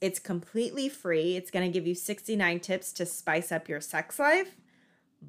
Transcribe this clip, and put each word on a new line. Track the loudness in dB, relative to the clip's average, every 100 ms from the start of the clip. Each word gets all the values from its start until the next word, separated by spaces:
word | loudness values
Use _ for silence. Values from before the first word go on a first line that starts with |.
It's | -2 -2
completely | -4 -4 -2 -2 -2 0 -4
free. | -2 0 2 2
It's | 0 -2
gonna | 0 2
give | 2 0
you | -2
sixty-nine | -4 -6 -2 2 4 2
tips | -2 -2 -4
to | -6
spice | -4 -4 0 0 0
up | -4 -4
your | -6
sex | -4 -4 -4 2
life. | 4 4 2 -10 _ _ _ _ _ _